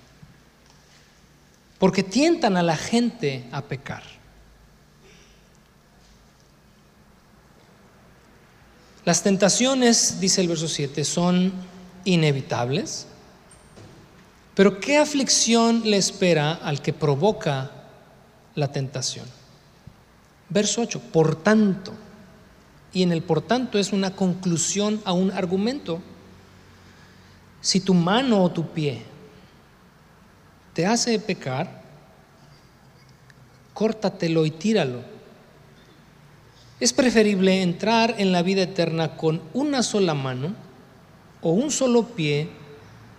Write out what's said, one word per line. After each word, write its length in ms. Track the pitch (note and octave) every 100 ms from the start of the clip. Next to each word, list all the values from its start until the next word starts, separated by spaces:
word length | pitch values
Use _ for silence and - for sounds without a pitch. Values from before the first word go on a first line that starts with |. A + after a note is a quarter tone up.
| - _ - - _ _ _ - _ - _ _ _ _ _ _ _ -
porque 240 | F#3+ F#3+
tientan 540 | G3 B3 D#4 E4+ A#3 F#3
a 40 |
la 140 | E3+ D#3
gente 720 | - A#3 A#3+ - D3 C3 B2
a 80 | C#3+
pecar. 420 | - C3 - - - - - - - - _ _ _ _ - - - - _ _ _ _ _ _ _ - _ _ _ _ _ _ _ _ _ _ _ _ _ _ - - - _ - - _ - - - - - - - -
Las 180 | E3
tentaciones, 960 | G#3 F#3+ G3+ - B3+ C4+ B3 A#3 - E3+
dice 220 | F#3+ F#3
el 60 | F3
verso 180 | E3 D#3+
siete, 380 | - C#3+ D3 C#3+
son 480 | - F3 F3+ F#3 F#3+ - - - - -
inevitables, 1000 | F3 D#3 C3+ C3 A#2 B2 D3 D#4 - - - - - - - - - - - - - - - - -
pero 240 | G3 G3
¿qué 180 | - D4
aflicción 840 | D4 C#4+ C4 - - A#3 A#3 A#3
le 140 | G#3+ G3+
espera 560 | F3+ - F#3 D#3+ D3
al 280 | E3 F3+ C#3+
que 120 | -
provoca 800 | D3 D3+ C#3 F#3+ G#3+ - C3+ C3+ - - - - - - _ _ -
la 160 | C#3+
tentación? 560 | C#3+ C3 C3 B2+ A#2 B2 - - - _ - - - - _ _ _ -
Verso 320 | F3 G#3 -
ocho, 200 | A#3 -
"Por 340 | - D#3+ D#3 D3
tanto", 580 | G#3 A3 G#3 F3+ - - - - - - - - - - -
y 100 | F#3
en 80 | F3+
el 100 | E3
"por 200 | - D#3
tanto" 360 | - A#3+ A#3+ G#3
es 140 | F#3+
una 240 | G3+ F#3+ F#3+
conclusión 840 | F#3 F3+ F#3 E3 - G3 G#3 G#3+
a 80 | G3
un 180 | F3+ F#3+
argumento. 720 | F#3 F#3 F#3+ G#3+ C#4+ - E3 - - - - - - - - - - - - - - - -
Si 200 | - F#3+
tu 120 | -
mano 480 | F#3 E3+ G#3+ C4 G#3
o 80 | F3+
tu 200 | - D3+
pie 340 | - D3 A#2 - - - - - - - _ - _ - - - - - - _
te 140 | - F3
hace 320 | A#3 B3 A3
pecar, 640 | - F3+ C#3+ C3 F3+ - - - - - - - - - - _ - - - - - - - - -
córtatelo 720 | - A3 A3 G3 - E3+ D#3+ D#3
y 40 |
tíralo. 640 | D#3 G#3 G#3+ C#3 A#2+ A2+ - - - - - - - - - - - - - - - - -
Es 120 | B3
preferible 680 | - C4 A3+ G#3+ G3 F#3+ F#3+
entrar 540 | F3+ F3 G3 A3+ A3+ A#3
en 160 | G3
la 80 | F3+
vida 220 | E3+ G3
eterna 520 | F#3 F#3 E3 E3 D#3+ -
con 260 | D#3+ D#3+ -
una 280 | A#3+ D4+ C#4
sola 320 | A3+ G#3 F#3
mano 400 | D3 C3+ B2+ D3 G#3+ - - - - - - - -
o 100 | E3+
un 200 | E3+ D4
solo 340 | - C4 A#3+ A#3
pie 400 | - D3+ D3 D#3+ - - - - - -